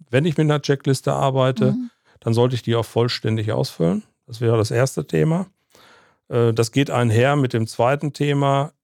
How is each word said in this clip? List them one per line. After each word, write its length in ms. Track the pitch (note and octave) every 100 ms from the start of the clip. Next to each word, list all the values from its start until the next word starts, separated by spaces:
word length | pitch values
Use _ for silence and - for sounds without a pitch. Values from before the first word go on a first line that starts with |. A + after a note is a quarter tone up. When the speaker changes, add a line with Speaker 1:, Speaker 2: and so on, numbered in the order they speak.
| -
Speaker 1:
Wenn 160 | C3+
ich 120 | E3+ D3+
mit 80 |
einer 160 | D#3 D3
Checkliste 520 | - C#3 C#3+ C3+ -
arbeite, 600 | C3+ C#3 C3 C3 B2+ C3
Speaker 2:
Mhm. 160 | B3+ A#3+ _ _ _
Speaker 1:
dann 140 | A#2
sollte 220 | A2+ B2+
ich 60 | B2+
die 120 | -
auch 100 | A#2
vollständig 680 | G#2+ A2+ A#2+ - A2+ A2 G#2+
ausfüllen. 520 | B2+ C#3 - E3 G#3 - _ -
Das 140 | A2+
wäre 160 | A#2 A2+
das 140 | G#2+
erste 340 | A#2+ C3+ -
Thema. 420 | D3+ - D#3 E3+ F#3+ _ _ _ - - _ _ -
Äh, 240 | B2 A#2
das 180 | A2+ A2+
geht 180 | C#3 C#3
einher 440 | A#2+ A#2+ A2 C3
mit 180 | D3 B2+
dem 120 | A#2 A2
zweiten 460 | - A#2+ D3 D3+
Thema. 580 | - D3 C#3+ C#3 C#3 D3 _